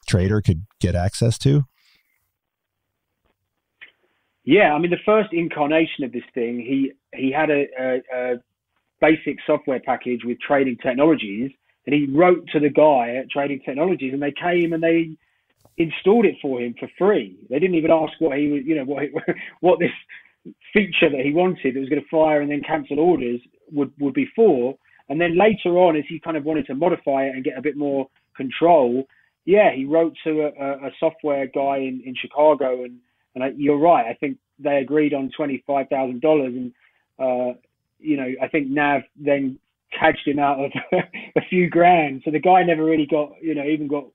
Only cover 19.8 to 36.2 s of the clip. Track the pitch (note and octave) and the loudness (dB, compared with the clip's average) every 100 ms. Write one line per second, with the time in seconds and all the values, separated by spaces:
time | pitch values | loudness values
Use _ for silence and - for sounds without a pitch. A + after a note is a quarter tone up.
19.8 | E3+ - - - - _ A#2 - - G#3+ | 0 -4 -14 -20 -20 _ -20 -20 -4 0
20.8 | F#3+ - E3 C#3 C#3 D#3 F#3 F3 C3+ B2+ | 0 2 2 2 0 2 0 0 -4 -4
21.8 | C3+ D3 - D#3+ D#3 D3+ D3 D3 C#3 D#3 | -2 -4 -2 2 2 2 0 -4 -4 -6
22.8 | C3+ C#3+ F3 D#3+ B2 B2 - _ _ D3 | -4 0 2 2 0 -6 -10 _ _ -4
23.8 | C3+ - C#3+ C3+ C3 - A3+ C3+ B2 C#3 | -4 -4 -4 -2 -2 2 4 4 0 -6
24.8 | _ _ - D3 F3 E3+ G#3+ A3 F3+ F3 | _ _ -8 -2 0 4 2 2 0 4
25.8 | F#3 D#3 D3 E3 E3+ D#3 C#3+ D#3 C#3 C3+ | 4 4 -2 -8 -8 -6 -2 -4 -4 -2
26.8 | F3 E3 - C3+ C3+ C3 C3+ C3 D3 C#3+ | 0 0 0 -2 -2 -4 -8 -6 -6 -4
27.8 | C#3+ C#3 C3+ _ _ - C3+ - E3+ E3 | -4 -4 -6 _ _ -12 -10 0 4 6
28.8 | B2 B2 C3+ _ _ _ - G3+ F#3+ C3 | 4 0 -4 _ _ _ 2 4 4 2
29.8 | C#3 E3 E3 - E3 D#3 D3+ C#3 C#3 C#3 | 0 0 0 -2 -4 -2 -2 -4 -6 -6
30.8 | C3+ - D#3+ - D3+ C#3 C3+ C#3+ C#3 C#3 | -10 -4 -4 -2 -2 -2 -2 -2 -2 -2
31.8 | C3+ B2+ B2+ B2 B2 C#3+ D3+ C#3 C3 B2+ | -4 -8 -10 -12 -8 2 4 4 0 -4
32.8 | B2 B2 _ _ _ D#3+ C#3 - C#3+ D3 | -6 -16 _ _ _ -8 -6 -2 0 4
33.8 | E3+ D#3 A2+ A#2+ D3 B2+ _ _ C#3 C#3+ | 4 4 2 -6 -8 -8 _ _ -2 -2
34.8 | C3 D3+ D3+ C#3 C3+ - D3 B2+ - C#3 | 0 0 0 -2 -6 -6 -6 -6 -4 -4
35.8 | C3+ C3+ C3+ A#2+ | -2 -2 -4 -2